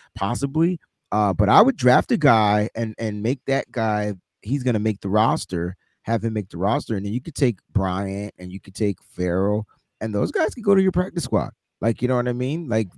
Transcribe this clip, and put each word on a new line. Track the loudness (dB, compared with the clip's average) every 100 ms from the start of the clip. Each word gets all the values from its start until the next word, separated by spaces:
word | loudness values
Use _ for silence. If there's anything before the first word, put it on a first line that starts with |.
| _
possibly. | -6 -4 -2 -2 0 0 -2 _ _ _
Uh, | 0 0
but | 2 4
I | 6
would | 6 4
draft | 4 4 2
a | 2
guy | 4 4 4 2 0 -2
and, | -6 -4
and | -6 -2
make | -2 -2 -2
that | -4 -2
guy, | -4 -2 0 -2 -6 _ _
he's | -6 -2
gonna | 0 0
make | 0 -2
the | 0
roster, | 2 2 0 -4 -4 -4 -8 _ _
have | -4 -2
him | -2
make | -4 -6
the | -4
roster. | -2 -2 -2
And | -4
then | -2
you | -6
could | -6
take | 0 0 0 _
Bryant | -2 -2 -2 -4 -6 -8 -12
and | -12
you | -12
could | -12 -2
take | -2 -2
Ferrell, | _ -4 -2 0 0 0 -4 _ _ _
and | -4
those | -2 -2
guys | -2 -2
could | -2
go | 2 2
to |
your | 2
practice | 0 -2 -6
squad. | -2 -2 -2 -10 _ _
Like, | -2 0
you | 0
know | 0
what | 0
I |
mean? | -2 -4 -4 -2
Like, | -2 -2